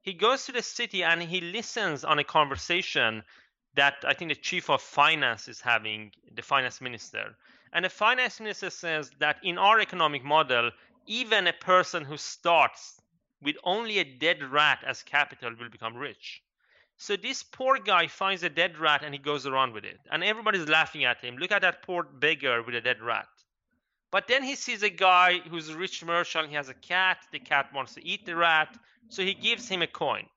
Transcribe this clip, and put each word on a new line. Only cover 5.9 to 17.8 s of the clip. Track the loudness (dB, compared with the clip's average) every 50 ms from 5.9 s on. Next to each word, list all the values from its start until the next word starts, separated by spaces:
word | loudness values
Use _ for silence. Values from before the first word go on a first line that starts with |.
| -10 -10 -12 -16 -20 _ _ _ -16
the | -16 -4
finance | 0 0 0 0 0 -6 -8
minister. | -12 -12 -12 -12 -16 -12 -12 -12 -12 -12 -14 _ _ _ _ _ _ _ -4
And | -2 -2
the | -2
finance | -4 0 2 2 2 2 0 -4 -4 -8
minister | -10 -10 -10 -8 -8 -10
says | -10 -8 -6 -4 -4 -4 -6 -8 _ _
that | 0 0 0 0 -4
in | -6 -2 2
our | 4 6 6 4
economic | 4 0 0 0 0 0 0 -2 -2
model, | 2 2 2 4 4 2 2 2 0 -2 _ -20 _ _ _ _
even | -10 -6 -6 -2 0 0 2 2
a | 0 -2
person | -2 2 4 4 4 4 2 -4 -8 -8
who | -8 -12
starts | -12 -10 -12 -14 -4 _ 4 6 6 6 4 2 -4 -20 -20 -20 _ _ _ _ _ _ _ _ _ -6
with | -6 -6 -4 -2
only | -2 -2 -2 -2 -2 -2 -2
a | -2 -2 -6 -2
dead | 0 0 0 0 -4
rat | -2 2 2 4 4 2 0 -2
as | -10 -10 -10 -10
capital | -2 0 0 0 0 -4 _ -10 -10 -10 -10
will | -16 -16
become | -16 -10 -10 -10 -8
rich. | -8 -12 -12 -12 _ -16 -18 -18 -18 _ _ _ _ _ _ _ _ _ _ _ _
So | -8 -6 -6
this | -6 -4 -8 -10 -10 -12
poor | _ -12 -4 2 2 2
guy | 2